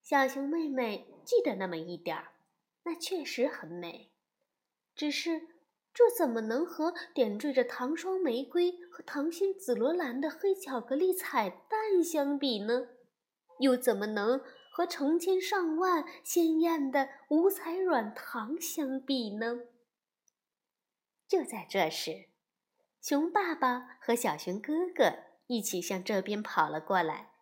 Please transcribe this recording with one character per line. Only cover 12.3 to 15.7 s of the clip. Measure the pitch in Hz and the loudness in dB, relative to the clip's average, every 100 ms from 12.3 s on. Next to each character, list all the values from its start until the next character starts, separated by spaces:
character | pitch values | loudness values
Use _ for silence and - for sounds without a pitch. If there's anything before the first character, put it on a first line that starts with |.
| 285 | 0
比 | 285 214 | 0 -2
呢？ | 208 247 254 - _ _ _ _ _ - | 0 -2 -2 -14 _ _ _ _ _ 2
又 | 269 247 | 4 6
怎 | 254 202 | 4 2
么 | 214 | -2
能 | 214 208 269 - - - | 0 0 0 -2 -20 -10
和 | - 349 | -4 -2
成 | - 285 330 | 0 2 2
千 | 349 381 | 2 0
上 | 370 403 339 | 2 0 0